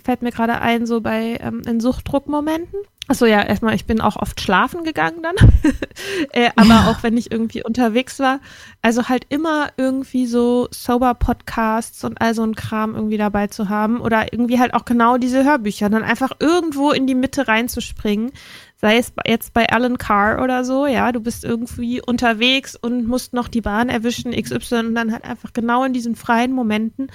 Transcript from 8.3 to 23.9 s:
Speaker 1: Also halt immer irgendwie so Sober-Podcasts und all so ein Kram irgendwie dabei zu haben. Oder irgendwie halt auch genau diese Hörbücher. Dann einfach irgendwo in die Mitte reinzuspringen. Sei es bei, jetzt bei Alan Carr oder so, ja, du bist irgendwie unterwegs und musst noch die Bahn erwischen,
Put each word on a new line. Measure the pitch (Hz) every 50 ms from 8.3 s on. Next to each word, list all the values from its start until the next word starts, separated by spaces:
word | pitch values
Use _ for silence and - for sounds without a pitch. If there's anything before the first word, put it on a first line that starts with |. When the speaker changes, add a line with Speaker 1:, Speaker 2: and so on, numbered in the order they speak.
| 262 285 - - - - - - - _
Speaker 1:
Also | - 226 226 240 233
halt | - 254 247 - -
immer | 277 294 320 330 311 302 285 - -
irgendwie | - 262 262 262 269 269 - - 254 254
so | 233 233 240 240 240 240 247 247 -
Sober-Podcasts | - - - - 240 247 262 247 240 - - - 233 - - - - 233 226 220 220 226 233 - - - -
und | 240 226 -
all | 226 226 226
so | 226 226
ein | 220 220
Kram | - - - 226 214 214 220 220
irgendwie | 214 214 214 214
dabei | 208 208 208 208 202 202
zu | 208 - - 214 185
haben. | 208 214 214 220 233 240
Oder | - 233 226 220 - - -
irgendwie | 214 247 233 247 240
halt | 254 240 -
auch | 233 -
genau | - 240 233 233 233 254
diese | 254 247 247 247 262 269
Hörbücher. | 277 302 269 208 208 - - 208 208
Dann | 214 220 -
einfach | - 233 - 269 262 - -
irgendwo | - 294 339 359 339 330 277 277 277 294
in | 285 - 269
die | 262 262
Mitte | 254 254 269 - 285 -
reinzuspringen. | - 220 220 240 240 - 240 226 - - - - 214 208 208 226 254 - - - - - - - - _ _
Sei | - 208 220
es | 240 247 -
bei, | - - -
jetzt | - 226 233 - - -
bei | 233 226 -
Alan | - 226 247 247 247
Carr | 254 - - 214 202 202 214 220 - 262
oder | 254 254 254 254
so, | 247 262 269 285
ja, | 285 247 196 202 233
du | 247 240
bist | 214 233 226 - -
irgendwie | - 233 226 240 - - 254 240 233 247 -
unterwegs | - - 240 240 254 233 226 208 240 254 262 269 262 - -
und | - - 240 240 247 233
musst | 220 247 254 - - -
noch | 247 240
die | - - 233
Bahn | 208 208 202 214 240
erwischen, | 254